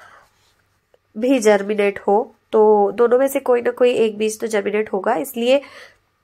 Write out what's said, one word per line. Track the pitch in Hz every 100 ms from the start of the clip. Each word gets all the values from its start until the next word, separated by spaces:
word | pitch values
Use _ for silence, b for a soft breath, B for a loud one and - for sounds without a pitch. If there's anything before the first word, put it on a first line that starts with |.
| B B B B B B _ _ _ _ _ 214
भी | 247 262
जर्मिनेट | 214 202 202 208 202 196
हो, | - 202 262 _ -
तो | 220 214 208 202
दोनों | 202 240 247
में | 269
से | 277
कोई | 262 240
ना | 240
कोई | 240 247
एक | 247 226 208
बीज | 214 214
तो | 226
जर्मिनेट | 214 202 208 214
होगा। | 202 202
इसलिए | 285 269 233 240 277 B B B B _ _